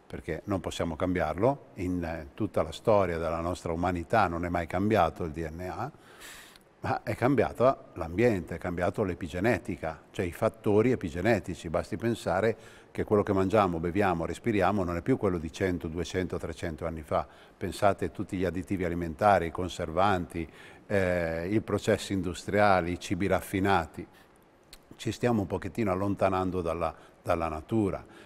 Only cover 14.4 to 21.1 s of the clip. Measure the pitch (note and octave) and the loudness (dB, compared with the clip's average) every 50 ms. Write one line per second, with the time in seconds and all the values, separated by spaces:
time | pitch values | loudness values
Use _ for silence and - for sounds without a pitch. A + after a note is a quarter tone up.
14.4 | - A#2+ G#2+ G2+ F2+ F#2 G#2 G#2 F2+ E2 F2 E2+ - - C3+ - - G2 F2+ E2+ | -2 0 2 2 2 2 2 2 0 -2 -2 -2 0 0 0 2 2 0 0 0
15.4 | D#2 E2 - - G2+ F#2 F2+ E2+ - E2 D#2 F2 E2 - - F#2 F2+ D#2 F2 E2 | -4 -6 -4 -2 0 0 0 -2 -4 -6 -4 -4 -6 -4 -2 -2 -2 -2 -4 -6
16.4 | - E2 E2 - - E2+ D#2 D#2 E2+ E2 E2 D#2+ D2 - F#2+ E2+ D#2 - - - | -6 -8 -8 -6 -6 -6 -6 -6 -6 -6 -6 -6 -6 -2 -2 -2 -2 -4 -10 -20
17.4 | - - - - G2+ F2+ E2 - G#2 G2+ F#2+ - G2 E2+ - - G2+ - G#2 F2+ | -20 -20 -12 -8 -8 -6 -2 2 2 2 2 2 -2 -6 -6 -6 -8 -6 -2 -2
18.4 | F#2 F2+ D#2+ F#2 E2 - G2+ E2+ F2+ E2+ E2+ E2+ F2 E2 D#2 - G#2+ G#2 G2 F2+ | -2 -2 -2 -2 -4 -4 -2 -2 -2 -2 -2 -2 -4 -4 -2 4 6 6 6 6
19.4 | E2+ E2 - - F2+ F2 - - F2 D#2+ D#2 F2 F#2+ G#2 G2 F2+ E2 - - E2+ | 4 0 -4 -4 -6 -6 -4 -6 -6 -4 0 2 2 2 2 0 -2 -4 -6 -8
20.4 | D#2+ - - - - - - - - - G#2 G2 F#2+ F2+ | -8 -8 -10 -20 -20 -20 -20 -18 -8 -2 0 2 2 2